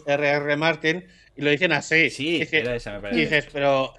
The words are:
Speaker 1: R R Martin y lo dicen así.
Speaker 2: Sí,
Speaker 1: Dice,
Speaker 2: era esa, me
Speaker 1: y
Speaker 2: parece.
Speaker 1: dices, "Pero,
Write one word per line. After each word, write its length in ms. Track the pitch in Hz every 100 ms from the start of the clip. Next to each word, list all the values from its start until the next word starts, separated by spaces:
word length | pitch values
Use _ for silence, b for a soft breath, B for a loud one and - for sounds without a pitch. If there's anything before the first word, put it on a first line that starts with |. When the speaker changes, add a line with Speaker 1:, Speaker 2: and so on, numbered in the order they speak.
| 147
Speaker 1:
R 200 | 143 147
R 280 | 147 147 147
Martin 480 | 160 156 156 175 - b b -
y 60 |
lo 80 | 143
dicen 200 | 147 180
así. 380 | 147 - 160 143
Speaker 2:
Sí, 300 | - 151 165
Speaker 1:
Dice, 200 | 160 156
Speaker 2:
era 140 | 123 120
esa, 180 | 107
me 40 | 101
Speaker 1:
y 40 |
Speaker 2:
parece. 180 | 101 120
Speaker 1:
dices, 280 | 147 151 -
"Pero, 400 | 143 139 135 131